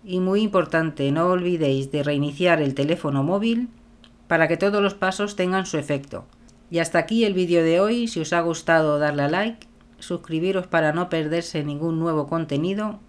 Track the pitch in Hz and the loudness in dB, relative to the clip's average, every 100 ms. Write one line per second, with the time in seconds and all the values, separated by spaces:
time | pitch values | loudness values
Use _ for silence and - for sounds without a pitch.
0 | 208 180 185 196 214 196 160 165 160 147 | -4 -2 0 2 2 0 2 0 0 -2
1 | 139 147 175 180 175 175 151 135 135 147 | 0 2 2 2 0 0 2 0 -2 -2
2 | 143 147 143 143 180 165 143 139 143 175 | -2 0 -2 0 2 2 2 0 -2 0
3 | 151 139 139 196 226 233 247 - - - | -2 -2 0 0 0 -2 -4 -10 -20 -20
4 | - - - 165 160 160 202 208 202 196 | -20 -20 -2 0 2 2 2 2 0 0
5 | 190 190 208 202 180 190 185 160 139 143 | -4 -2 -6 -2 -2 0 -2 -4 -2 -4
6 | 139 - - - - - - 165 165 175 | -4 -14 -16 -20 -20 -20 -6 -2 0 0
7 | 156 220 220 185 180 170 165 170 196 240 | 0 2 2 2 2 4 4 4 4 2
8 | 233 170 156 170 170 160 - 165 156 147 | -2 -4 -2 0 0 -2 2 4 4 2
9 | 151 143 143 170 220 226 - - - - | 0 0 0 0 -2 -6 -20 -20 -20 -20
10 | - 175 - 160 180 190 180 170 156 160 | -8 -8 -4 -2 0 -2 0 2 2 0
11 | 180 165 151 165 170 160 143 147 165 165 | 0 -2 0 -2 -4 -4 -4 -4 -2 0
12 | 165 160 143 165 156 143 170 196 214 226 | 0 0 -2 -2 -2 -2 -2 -2 -4 -6